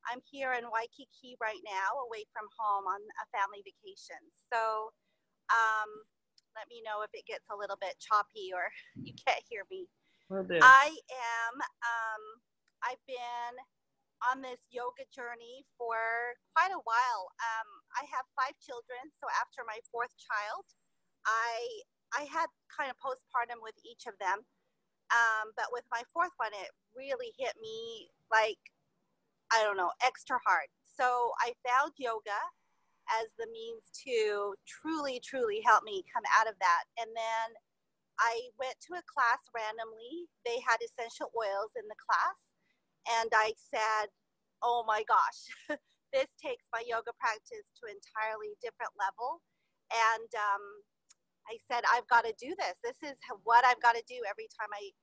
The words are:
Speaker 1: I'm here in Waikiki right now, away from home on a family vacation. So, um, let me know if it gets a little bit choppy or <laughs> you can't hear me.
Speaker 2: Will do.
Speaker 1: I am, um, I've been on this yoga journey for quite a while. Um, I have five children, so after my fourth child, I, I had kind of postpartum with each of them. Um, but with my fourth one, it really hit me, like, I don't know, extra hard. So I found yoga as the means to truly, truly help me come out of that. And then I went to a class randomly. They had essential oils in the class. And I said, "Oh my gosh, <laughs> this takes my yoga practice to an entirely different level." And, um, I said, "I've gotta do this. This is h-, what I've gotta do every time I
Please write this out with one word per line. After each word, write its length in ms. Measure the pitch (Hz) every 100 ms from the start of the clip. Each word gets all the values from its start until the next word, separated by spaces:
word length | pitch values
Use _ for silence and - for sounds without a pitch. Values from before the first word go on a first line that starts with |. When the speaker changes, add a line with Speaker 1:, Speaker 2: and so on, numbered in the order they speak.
Speaker 1:
I'm 160 | - 247
here 280 | _ 277 269
in 140 | 254 240
Waikiki 680 | 220 233 - 269 _ 254 247
right 200 | 220 208
now, 400 | 214 190 190 247
away 200 | 247 226 214
from 120 | - 208 _
home 280 | 220 202
on 160 | 190 196
a 240 | 214 - 220
family 320 | 233 196 208
vacation. 560 | 196 - 202 196 - 165 - _ _
So, 400 | 233 220 220 220 _ _ _ _ _ _
um, 420 | 226 226 220 214 214 214 _ _ _ _ 220
let 120 | 214
me 140 | 240
know 160 | 226 214
if 100 | 214 214
it 80 | -
gets 220 | 208 _
a 80 | 208
little 220 | 202 196
bit 160 | 190 -
choppy 520 | - 208 202 220 190
or 160 | 185 180 -
<laughs> 220 | - - -
you 100 | - -
can't 160 | - -
hear 160 | 226 190
me. 180 | 185 180 _ _ _ _
Speaker 2:
Will 160 | 190
do. 160 | 185 170
Speaker 1:
I 300 | 254 269 277
am, 640 | 220 - 254 233 233 233 254
um, 640 | 294 _ 233 233 226 220 214 226 _ _ _ _
I've 180 | 233 254 -
been 460 | 254 240 240 240 240 - _ _ _ _ _ 240
on 160 | 262
this 160 | 262 247 _
yoga 400 | 240 247 247 523
journey 560 | - 240 240 233 - 285 _
for 560 | 233 226 226 233 240 240 _
quite 200 | - 359
a 120 | 370
while. 480 | 233 226 254 220 185 _
Um, 280 | 226 226 220 208 _ -
I 80 | 285
have 160 | 262 254 -
five 160 | 262 311
children, 480 | - 247 233 247 294 _
so 100 | 285 160
after 240 | 233 -
my 160 | 233 220 -
fourth 240 | 233 240 _
child, 480 | - 214 208 311 392 _ _ _ _ _
I, 320 | 208 220 233 226 240 220 - _ _
I 100 | 240 294
had 240 | 311 330 _ _
kind 240 | - 277
of 80 | 247
postpartum 640 | 277 262 _ 254 233 240
with 120 | 220 -
each 240 | 220 233
of 120 | 247 202
them. 240 | 190 196 240 _ _ _ _ _ _
Um, 460 | 233 233 220 214 220
but 160 | 220
with 160 | 240 -
my 140 | 233 240
fourth 240 | 330 349 -
one, 160 | 226
it 180 | 208 185 - _
really 380 | 240 269 254 240
hit 220 | - 508 -
me, 540 | 440 440 320 440 - _ _
like, 300 | 220 220 202 - _ _ _ _ _ _ _ _
I 140 | 226
don't 120 | 214 202
know, 100 | 175 -
extra 340 | 254 - - 262
hard. 240 | 220 180 147 _ -
So 460 | - 254 247 240 -
I 160 | 233 240 247
found 300 | 247 302 -
yoga 420 | 254 220 214 202 330 - _ _ _ _ - 226
as 140 | 226 _
the 100 | 226
means 400 | 226 226 226 - - 277
to 480 | 240 214 208 202 196 -
truly, 500 | - 311 320 277 247
truly 460 | - 269 233 208 226
help 160 | 214
me 240 | 220 202 -
come 100 | 240 220
out 160 | 196 220
of 80 | 202
that. 240 | 190 170 -
And 160 | - 226
then 380 | 226 226 226 226 226 _ _ _ _ _ -
I 320 | 226 233 247
went 240 | 220 254 - -
to 80 |
a 140 | 349 -
class 340 | - 240 262 -
randomly. 800 | 233 214 220 226 220 240 330 349 _ 240
They 160 | 233
had 160 | 233 226
essential 560 | 233 - 233 - 294
oils 400 | 226 214 196 214
in 140 | 247 214
the 80 | 214
class. 520 | - 185 247 - - _ _ _ _ _ -
And 220 | 233 226
I 220 | 220 214 220
said, 560 | - 247 220 220 214 _ _ _ _ _
"Oh 220 | 240 240 220
my 160 | 214 220
gosh, 320 | 208 170 - - - -
<laughs> 120 | 294 _ _ _
this 180 | 269 285 _
takes 300 | 311 240 _
my 100 | 226
yoga 280 | 233 226 233 -
practice 460 | 262 220 - 220 202 _
to 80 | 226
an 80 | 202
entirely 600 | - 220 220 220 214 208
different 320 | 233 - 233 -
level." 420 | 196 196 240 349 _ _ _ _ _
And, 400 | 226 226 226 226 226
um, 280 | 208 202 202 294 _ _ _ - _ _ -
I 80 | 226 _
said, 140 | 147 -
"I've 180 | 233 -
gotta 260 | 240 226 220
do 160 | 247 370
this. 180 | 269 180
This 160 | 233 262
is 140 | 302 269
h-, 160 | - 220
what 200 | 180 233
I've 160 | 254 240
gotta 240 | 240 233 233
do 140 | 247 214
every 200 | 208 220
time 180 | - 214
I 200 | 214 202 _